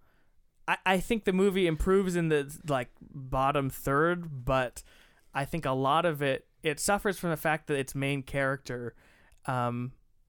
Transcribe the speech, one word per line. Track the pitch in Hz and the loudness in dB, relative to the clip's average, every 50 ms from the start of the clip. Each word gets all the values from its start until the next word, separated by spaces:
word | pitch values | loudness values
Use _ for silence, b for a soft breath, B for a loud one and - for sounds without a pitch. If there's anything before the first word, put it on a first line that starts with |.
| _ _ _ _ _ _ _ _ _ _ _ _ - - | _ _ _ _ _ _ _ _ _ _ _ _ -4 -4
I, | 185 - - | -2 -2 2
I | 185 196 180 | 2 2 2
think | - - 240 220 - | 2 0 -2 -2 0
the | 202 185 | 0 2
movie | 180 196 208 180 196 185 | 4 4 4 4 4 2
improves | 170 160 151 - 190 190 196 196 185 175 | 2 2 2 2 4 4 4 4 2 0
in | 175 165 160 | 0 2 2
the, | 156 147 143 143 147 - - 156 | 2 2 0 -2 -8 -12 -4 -2
like, | 143 127 123 - - - | -2 -2 -2 -4 -10 -20
bottom | - - - 147 131 127 139 131 131 139 147 147 135 131 | -20 -16 -14 -14 -10 -4 -2 0 2 2 2 2 0 -2
third, | - - - 139 139 143 160 170 180 175 170 165 143 127 120 | -4 -4 -2 0 2 4 4 2 2 0 -4 -8 -10 -8 -2
but | 127 131 131 127 120 - - - b b b b b b b b b - | 0 0 0 0 -2 -4 -10 -18 b b b b b b b b b -6
I | 139 143 | -6 -4
think | - - 160 - | -4 -4 -4 -2
a | 139 131 | -2 0
lot | 131 135 135 147 160 170 | 0 2 2 2 4 2
of | 175 151 143 143 | 2 0 0 0
it, | 139 135 - - _ _ _ - | 0 0 -2 -4 _ _ _ -4
it | 160 147 - | -4 -2 -2
suffers | - - 202 202 - 214 180 - | 0 0 2 2 2 -2 -4 -2
from | - 170 | -2 -4
the | 160 | -2
fact | 151 - 160 151 160 - | -2 0 0 -2 -2 -2
that | - 147 139 | -2 -2 -2
its | 135 - - | -2 -4 -4
main | 139 139 139 143 139 131 | -4 -2 -2 -2 -4 -4
character, | - - 139 139 135 139 131 - - 127 123 120 117 - b b b b b b b b b - | -6 -4 -2 0 0 -2 -4 -6 -8 -8 -8 -8 -10 -12 b b b b b b b b b -6
um, | - 131 127 120 120 120 120 123 127 - - _ _ _ _ _ | -4 -2 0 0 0 -2 -2 -6 -6 -8 -14 _ _ _ _ _